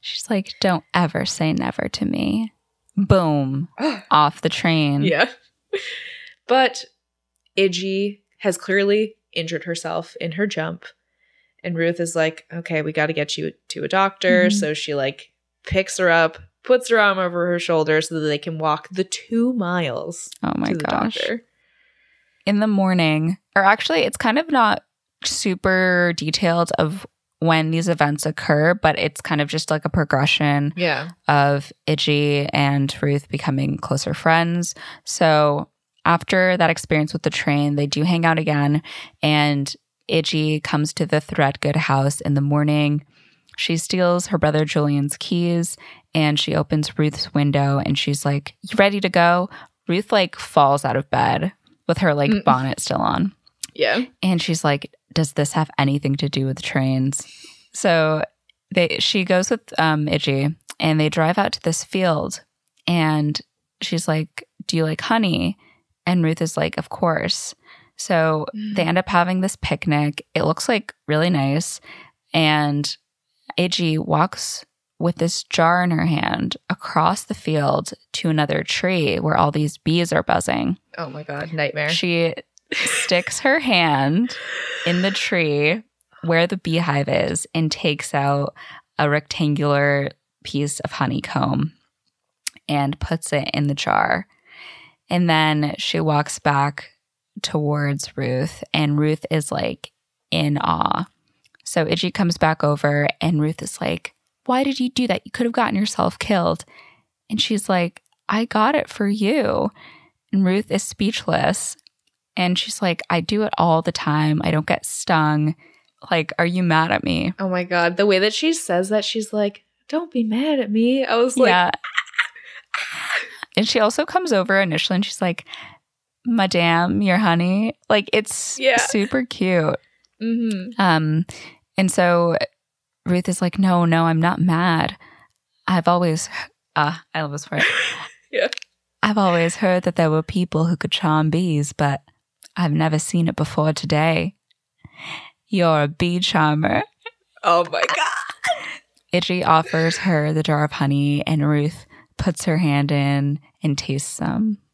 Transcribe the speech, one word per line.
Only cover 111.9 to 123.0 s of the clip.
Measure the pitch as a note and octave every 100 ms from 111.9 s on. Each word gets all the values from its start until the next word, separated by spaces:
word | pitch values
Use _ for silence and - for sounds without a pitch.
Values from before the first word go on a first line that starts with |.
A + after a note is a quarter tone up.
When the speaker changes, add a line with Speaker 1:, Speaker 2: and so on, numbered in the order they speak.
| _ _ _ _ -
Speaker 1:
and | F3+ F3+
she's | - -
like, | F#3+ E3+ -
"I | F3
do | D#3+ G#3
it | G#3+ -
all | F3 D#3+
the | E3
time. | - - D3+ D3+ D3+
I | -
don't | D#3 D#3
get | - -
stung. | - - E3 D3+ D3+ D3+ D#3+ - _ _ _ -
Like, | E3+ D#3 -
are | F3
you | F3+
mad | F3 D#3+ D#3+
at | -
me?" | - E2 A#2+ F#3
Speaker 2:
Oh | F#3+
my | F3+
God. | F3+ F3 E3+ F3+
The | G3+
way | F#3+
that | G3+
she | G#3+ D#4
says | D#4+ - F3+ F#3+
that, | G#3+
she's | G3+ A3+ G#3+
like, | G#3+ G#3 G3+ _ _ _
"Don't | D4+ E4+
be | B3+
mad | A3 A3 D4 C#4+
at | G#3
me." | G#3+ A#3 C4
I | C4 A3+
was | B3 B3+
like, | B3
Speaker 1:
Yeah. | F3+ F3+ -
Speaker 2:
<laughs> | - - - - - - - - _ - - -